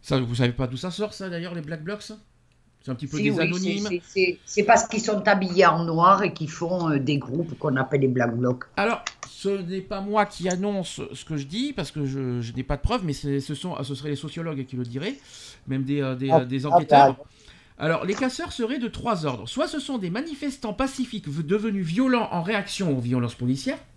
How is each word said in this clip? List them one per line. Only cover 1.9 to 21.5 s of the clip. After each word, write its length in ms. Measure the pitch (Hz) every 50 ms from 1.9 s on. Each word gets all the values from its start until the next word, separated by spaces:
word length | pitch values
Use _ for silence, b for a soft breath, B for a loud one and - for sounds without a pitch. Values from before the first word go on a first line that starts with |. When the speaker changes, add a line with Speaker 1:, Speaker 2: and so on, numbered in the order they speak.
| 208 208
Speaker 1:
C'est 880 | - - 214 214 - _ _ _ _ _ _ _ _ _ _ _ _ -
un 60 | 127
petit 100 | 120 147
peu 120 | 139 151
Speaker 2:
Si, 60 | 151 139
Speaker 1:
des 60 | 143
Speaker 2:
oui, 120 | 143 160 165
Speaker 1:
anonymes. 420 | 165 175 180 190 190 196 202 208
Speaker 2:
c'est, 20 | 208
c'est, 120 | 180 175 -
c'est, 360 | - - 196 185 180 175 - _
c'est 200 | - - 214 196
parce 240 | - 233 214 -
qu'ils 140 | - - 214
sont 260 | - 226 214 196 -
habillés 400 | 208 202 190 190 180 175 185 185
en 180 | 170 156 165 170
noir 380 | 165 160 160 170 185 196 190 208
et 100 | 170 -
qu'ils 160 | - 160 139
font, 400 | - - 175 170 185 180 170 160
euh, 80 | 151
des 220 | 139 131 143 147 143
groupes 360 | - 120 127 165 170 165 - -
qu'on 160 | - 151 131
appelle 260 | 131 131 - 151 139
les 60 | 135
Black 280 | 131 123 127 120 117 113
Blocs. 280 | 120 123 123 123 123 - - -
Speaker 1:
Alors, 300 | - 202 226 226 - - - - _ - -
ce 200 | - - - 196
n'est 320 | 202 196 180 170 190 190
pas 200 | 185 - 208 196
moi 240 | 196 202 208 214 202
qui 240 | 202 - - 170 185
annonce 500 | 180 180 196 208 202 196 170 - - - 147 - -
ce 120 | 135 -
que 120 | - 156
je 80 | 147 139
dis, 280 | 135 165 226 262 294 269
parce 180 | - 160 -
que 160 | - 156 143
je, 340 | 135 135 135 131 127 123 120
je 120 | 117 117 117
n'ai 100 | 127 127
pas 140 | - 147
de 40 | 143
preuves, 240 | - - 226 247 185
mais 80 | 156 139
c'est, 260 | - - 143 139 139
ce 140 | 139 - 151
sont, 280 | 143 - 180 170 - 139
ce 100 | 123 143
seraient 160 | 131 143 151
les 60 | 143
sociologues 500 | 139 - 147 - 165 165 165 151 135 131
qui 120 | 127 -
le 60 | 123 123
diraient, 320 | 120 117 135 156 214 277 277 B B B B B B B B B
même 160 | - 131 135 135
des, 180 | 131 143 143
euh, 140 | 135 131 131
des, 160 | 123 131 135
Speaker 2:
Ah, 80 | 156 165
Speaker 1:
euh, 60 | 127
des 200 | 123 131 135 127
Speaker 2:
ah, 40 | 156
Speaker 1:
enquêteurs. 440 | 165 175 156 - 147 139 139 135 127
Speaker 2:
bah. 100 | - - b b b b b b b b b b
Speaker 1:
Alors, 280 | - - 160 160 - -
les 80 | 175 208
casseurs 380 | 196 262 254 254 - 339 -
seraient 260 | - - 233 220 269
de 100 | 302 240
trois 380 | 220 - - 190 233 214 170 156
ordres. 220 | 143 123 107 107 123
Soit 180 | - 247 320
ce 120 | - - 294
sont 180 | 262 - 269
des 140 | 233 190 170
manifestants 640 | 180 233 311 330 294 - 294 285 262 - - 214 -
pacifiques 540 | - 269 262 - - 247 - - 214 -
v-, 140 | 151 139 160
devenus 420 | 160 143